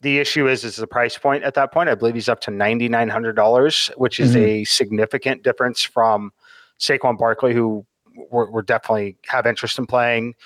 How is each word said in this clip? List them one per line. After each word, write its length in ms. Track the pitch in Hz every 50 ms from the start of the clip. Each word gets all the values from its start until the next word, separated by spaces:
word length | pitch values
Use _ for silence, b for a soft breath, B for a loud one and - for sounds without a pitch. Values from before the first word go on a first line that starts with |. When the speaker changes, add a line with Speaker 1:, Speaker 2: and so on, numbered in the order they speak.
Speaker 1:
the 180 | - 143 139 143
issue 280 | 143 143 - 151 139
is, 160 | 131 131 - 123
is 120 | 113 -
the 100 | 113 110
price 320 | - - 123 120 113 -
point 260 | - - 143 139 143 -
at 120 | 139 -
that 160 | 143 139 131
point. 180 | - 165 175 160
I 60 | 117
believe 180 | - 117 117 117
he's 160 | 117 104 123
up 120 | 117 -
to 100 | - -
ninety-nine 580 | 104 101 101 107 117 117 120 117 117 117 117 110
hundred 260 | 104 113 117 113 107
dollars, 540 | 113 107 110 120 127 135 156 156 - - - -
which 220 | - 127 120 - -
is 160 | 120 123 120
Speaker 2:
Mm-hmm. 100 | 117 107
Speaker 1:
a 180 | 107 107 107 107
significant 760 | - - - 127 101 107 107 110 - - 131 - 135 131 131
difference 400 | - 127 117 - 127 123 117 -
from 500 | - - - 123 113 110 110 104 104 101 - b b b b b b b b -
Saquon 380 | - - 143 131 - 127 117
Barkley, 380 | 101 117 113 110 - - 127 120
who 280 | 120 117 113 107 104 104 _ _ _ _ _ _ - - -
we're, 200 | 120 120 113 101
we're 100 | 113 113
definitely 560 | 98 - 117 110 - - 113 107 101 98 92 _ -
have 200 | - - 131 -
interest 320 | 120 110 - - 110 - -
in 80 | 127
playing. 480 | - 127 123 120 120 120 117 113 120 120 B B